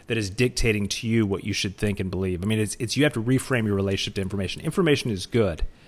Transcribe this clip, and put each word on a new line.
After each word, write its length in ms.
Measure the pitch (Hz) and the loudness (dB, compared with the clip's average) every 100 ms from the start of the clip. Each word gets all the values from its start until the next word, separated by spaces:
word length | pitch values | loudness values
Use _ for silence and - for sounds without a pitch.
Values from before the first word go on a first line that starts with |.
| - | -6
that 100 | 113 | -4
is 100 | 101 | -2
dictating 580 | 101 123 - 120 104 101 | 0 0 2 2 2 0
to 200 | - 113 | -4 0
you 160 | 113 | 2
what 200 | 104 95 | 2 0
you 100 | 104 | -2
should 240 | 98 104 92 | -2 -4 -2
think 200 | 107 98 | -2 -2
and 120 | 95 | -4
believe. 320 | 90 95 87 | -2 -2 -2
I 40 | 98 | 0
mean, 120 | 110 | 0
it's, 180 | 104 - | 0 -2
it's, 180 | 113 127 | -4 2
you 80 | |
have 100 | 147 | 2
to 80 | 123 | 2
reframe 420 | 110 131 - 127 | 0 0 2 0
your 100 | 110 | 2
relationship 420 | 101 98 98 - 101 | 2 0 0 -2 -4
to 40 | |
information. 400 | 95 101 92 - | -4 -4 -4 -4
Information 500 | 160 180 170 143 127 | -4 0 4 2 0
is 140 | 98 | -4
good, 380 | - 117 101 78 - - | 0 2 2 2 -4 -6